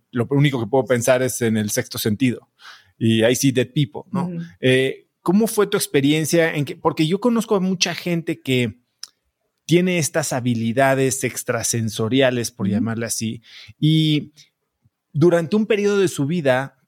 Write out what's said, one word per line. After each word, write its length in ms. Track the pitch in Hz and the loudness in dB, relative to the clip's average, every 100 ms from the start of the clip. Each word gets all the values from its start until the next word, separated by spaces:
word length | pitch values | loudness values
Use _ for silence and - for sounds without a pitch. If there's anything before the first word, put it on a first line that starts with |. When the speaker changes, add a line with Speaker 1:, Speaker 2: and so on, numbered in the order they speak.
| _ | _
Speaker 1:
lo 160 | 123 110 | -4 0
único 280 | 139 147 131 | 2 2 0
que 80 | 104 | 0
puedo 160 | 135 | 0
pensar 380 | - 123 123 127 | 2 0 2 2
es 200 | 127 - | 2 -2
en 140 | 117 110 | 0 0
El 140 | 104 | -2
Sexto 280 | - - 117 | -4 -6 -4
Sentido. 520 | 113 107 127 110 _ _ - - _ - | -2 0 0 -2 _ _ -20 -20 _ -2
Y 260 | 113 110 | 0 4
I 100 | 113 127 | 4 4
see 160 | 139 | 2
dead 160 | 123 123 | 0 -2
people, 280 | 156 143 - - | -2 -2 -4 -8
¿no? 140 | 180 180 | -6 -4
Speaker 2:
Ujú. 140 | 170 170 - | -6 -12 -4
Speaker 1:
Eh, 480 | 131 131 131 - _ _ | 0 2 0 -6 _ _
¿cómo 260 | - 202 226 | 0 2 2
fue 180 | 208 202 | 0 0
tu 100 | 202 | -2
experiencia? 760 | - 147 139 156 151 170 165 | 0 0 2 0 0 2 2
En 120 | 151 139 | -2 -6
que, 100 | - | -4
porque 320 | - 156 156 | -4 0 -2
yo 140 | 196 | 0
conozco 340 | 247 233 208 202 | 0 0 0 -2
a 60 | |
mucha 340 | 185 180 185 160 | 0 -2 -4 -4
gente 460 | 175 170 160 156 | -4 -4 -4 -6
que 400 | - 127 117 - _ _ - _ _ _ _ _ - | -2 0 0 -6 _ _ -20 _ _ _ _ _ 0
tiene 320 | 175 185 175 | 2 2 0
estas 340 | 143 160 143 | -2 -4 -4
habilidades 920 | 135 123 113 113 117 135 135 131 127 123 | -4 -2 -2 -2 2 2 2 0 -2 -6
extrasensoriales, 1300 | - - 117 - 117 110 107 110 131 131 123 113 | -6 -6 -4 -2 -2 -4 -2 0 2 2 2 -4
por 160 | - - | -4 -2
Speaker 2:
Ujú. 80 | 104 | -2
Speaker 1:
llamarle 300 | - 110 113 | -2 -4 -6
así, 360 | - 110 117 _ - - - | -6 -6 -8 _ -20 -18 -2
y 540 | 156 156 156 147 - _ - _ _ _ _ _ _ | 2 2 2 0 -4 _ -20 _ _ _ _ _ _
durante 440 | 139 170 170 160 214 | 2 4 4 2 0
un 80 | 220 | 0
periodo 320 | 208 202 202 | 0 2 2
de 80 | 185 | 0
su 180 | - 139 | 0 -2
vida, 520 | 175 135 127 135 _ | 0 2 0 -2 _